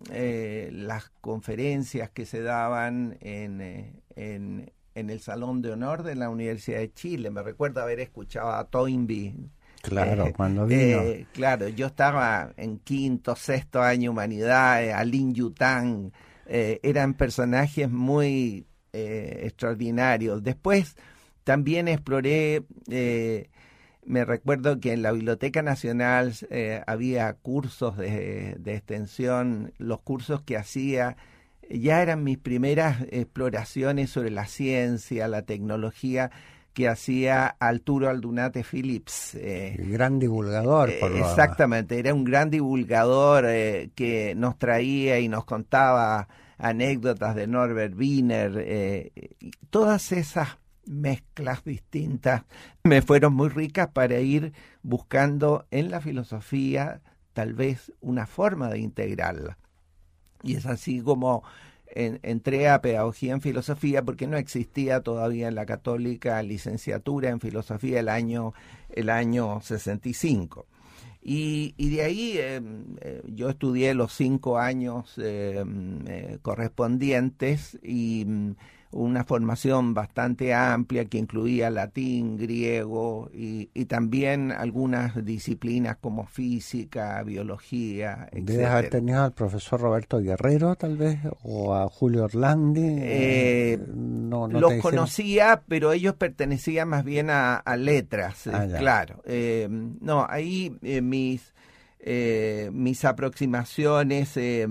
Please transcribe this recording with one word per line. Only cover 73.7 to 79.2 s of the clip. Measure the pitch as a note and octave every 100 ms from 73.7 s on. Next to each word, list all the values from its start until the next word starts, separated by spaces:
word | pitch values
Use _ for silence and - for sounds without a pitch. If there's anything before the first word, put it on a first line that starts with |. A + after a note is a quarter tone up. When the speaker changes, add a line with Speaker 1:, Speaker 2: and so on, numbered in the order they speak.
| B2+ C3
Speaker 1:
los | C3 A2+
cinco | - C3 C3+ C3 A#2+
años, | B2 C3 B2 A#2+ A#2+ -
eh, | A2 G#2 G2+ G2 G2 G2 F#2 F#2 F#2+
eh, | F2+ F#2+ G#2+
correspondientes | - G#2 A#2 - A#2 B2+ C#3 B2+ B2+ - C3+ D3 - -
y, | - B2 A#2 A2+ G#2
mm, | G#2+ G#2 G2 - - _
una | - A#2+ B2